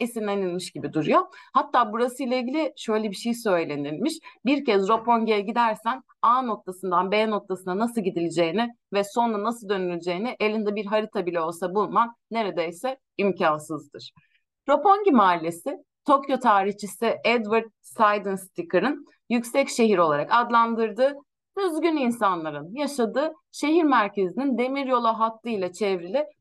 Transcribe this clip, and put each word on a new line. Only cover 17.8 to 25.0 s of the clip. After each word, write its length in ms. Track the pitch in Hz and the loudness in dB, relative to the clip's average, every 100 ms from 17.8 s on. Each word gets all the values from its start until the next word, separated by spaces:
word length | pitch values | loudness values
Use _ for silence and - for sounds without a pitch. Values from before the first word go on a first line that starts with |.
Seidensticker'ın 1300 | - - 214 208 196 190 190 - 170 180 226 285 - _ - | -10 2 2 2 -2 -6 -8 -10 -2 0 2 -2 -10 _ -2
yüksek 400 | 240 233 277 277 | -2 0 0 0
şehir 300 | - 226 185 | 2 4 4
olarak 300 | 165 143 - | 4 2 2
adlandırdığı 840 | 233 233 233 233 226 220 202 269 285 - _ _ - | 2 4 4 4 2 -2 2 0 0 -14 _ _ -4
düzgün 380 | 381 311 330 311 | -2 0 0 2
insanların 760 | 247 233 202 175 156 147 156 | 0 2 0 0 -4 -8 -8
yaşadığı 580 | 247 277 262 220 240 311 320 _ | -6 -4 -2 -2 0 -2 -4 _
şehir 300 | - 294 330 | -4 2 4
merkezinin 760 | 311 247 202 202 185 208 277 226 | 4 4 2 0 -2 0 -2 0
demiryolu 500 | 254 277 262 247 | -2 -2 0 0